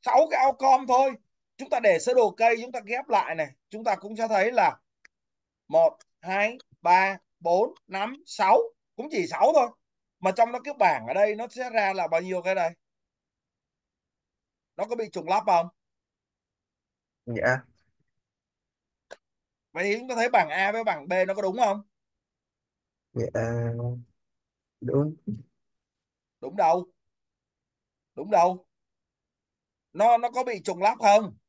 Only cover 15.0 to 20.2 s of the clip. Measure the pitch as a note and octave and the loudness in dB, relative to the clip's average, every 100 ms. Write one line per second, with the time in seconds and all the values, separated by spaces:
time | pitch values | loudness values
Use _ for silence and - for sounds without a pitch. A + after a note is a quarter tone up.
15 | G#3+ F#3 D#3+ G3 G#3 F3 F3 _ _ _ | -8 -10 -4 -2 2 0 0 _ _ _
16 | _ _ _ _ _ _ _ _ _ _ | _ _ _ _ _ _ _ _ _ _
17 | _ _ - A#2 A#2+ C3 - _ _ _ | _ _ -10 -4 -2 -2 -6 _ _ _
18 | _ _ _ _ _ _ _ _ _ _ | _ _ _ _ _ _ _ _ _ _
19 | _ - _ _ _ _ _ D#3+ G3 G#3+ | _ -20 _ _ _ _ _ -6 -4 -4
20 | B3+ A#3 | -4 -2